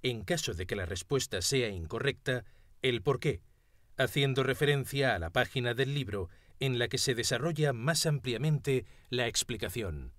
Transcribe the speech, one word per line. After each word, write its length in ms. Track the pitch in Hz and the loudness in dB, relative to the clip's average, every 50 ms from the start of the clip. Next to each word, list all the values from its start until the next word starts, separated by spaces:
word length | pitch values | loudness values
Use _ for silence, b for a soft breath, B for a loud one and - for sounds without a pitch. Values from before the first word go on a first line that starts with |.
| - | -2
en 220 | 127 120 113 104 | -4 -4 -4 -2
caso 280 | - 175 156 - - 104 | -2 -2 -2 -2 -4 -4
de 120 | 85 92 | -4 -4
que 80 | 90 117 | -4 -4
la 100 | 101 92 | -4 -4
respuesta 560 | 85 98 95 - - 143 135 123 - - 95 | -4 -6 -8 -4 -2 -2 -2 0 -2 -4 -2
sea 280 | 90 - 139 131 123 110 | -2 0 2 2 0 0
incorrecta, 760 | 98 90 82 80 - 113 - 139 127 - - - 127 123 113 b b b b b b b - | -2 -6 -8 -6 -6 -2 -2 -2 -2 -2 -2 -2 -2 -2 -4 b b b b b b b 0
el 180 | 131 123 113 98 | 0 0 2 2
porqué, 400 | 147 139 135 - 160 117 - - - - _ _ _ _ - - _ - | 0 0 2 2 -2 -2 -2 -6 -16 -20 _ _ _ _ -20 -20 _ -2
haciendo 460 | - 135 123 - 151 139 139 131 131 131 | 0 0 2 4 2 2 4 4 2 2
referencia 720 | 127 131 - 156 139 147 139 131 - - 139 139 131 110 | 2 2 2 4 4 4 2 2 -2 0 2 2 2 2
a 60 | 90 | 2
la 100 | 85 80 | -2 0
página 440 | - 127 123 - - 131 120 120 120 | 2 2 0 2 0 -2 0 0 2
del 200 | 117 135 131 139 | 0 0 0 0
libro 340 | 147 135 - 107 101 92 b b b b b b b | -4 -4 -4 -4 -4 -4 b b b b b b b
en 220 | 135 135 127 120 | -2 0 2 2
la 80 | 120 113 | 0 0
que 100 | - 131 | 0 -2
se 160 | - - 127 | 0 0 0
desarrolla 580 | 113 113 - 135 117 127 165 170 151 151 143 131 | 0 2 0 0 0 0 -2 0 2 2 2 2
más 320 | 113 113 147 165 151 - | 0 0 0 2 2 2
ampliamente 800 | 165 151 139 - 131 117 107 123 156 151 143 - 139 135 127 - b b b b b | 2 0 0 0 -2 -2 0 2 2 2 2 2 2 0 0 0 b b b b b
la 200 | - 120 123 117 | -2 0 0 0
explicación. 840 | 110 - - - 123 107 - 101 90 120 110 98 78 73 65 60 - | 0 -2 -2 -2 -2 -4 -4 -4 -4 -4 -4 -4 -4 -6 -8 -10 -14